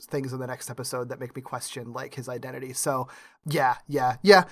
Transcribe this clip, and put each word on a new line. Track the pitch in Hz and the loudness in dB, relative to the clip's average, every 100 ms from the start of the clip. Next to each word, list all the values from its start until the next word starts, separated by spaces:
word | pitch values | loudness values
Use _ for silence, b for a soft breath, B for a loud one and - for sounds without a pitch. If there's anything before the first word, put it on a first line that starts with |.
| - | -6
things | 147 135 | -4 -4
in | 131 | -6
the | 127 | -8
next | 123 - | -8 -10
episode | 123 123 127 123 | -10 -6 -6 -6
that | 123 | -8
make | 127 - | -10 -12
me | |
question, | - 123 - - 120 | -10 -10 -8 -10 -10
like, | 123 131 - | -10 -10 -10
his | 123 | -8
identity. | 123 127 131 131 | -8 -10 -10 -8
So, | 127 - 135 131 B B B - | -4 0 0 -2 B B B -2
yeah, | 151 131 123 - | 2 2 0 -2
yeah, | 139 127 123 | 0 0 4
yeah. | 190 202 196 | 8 8 8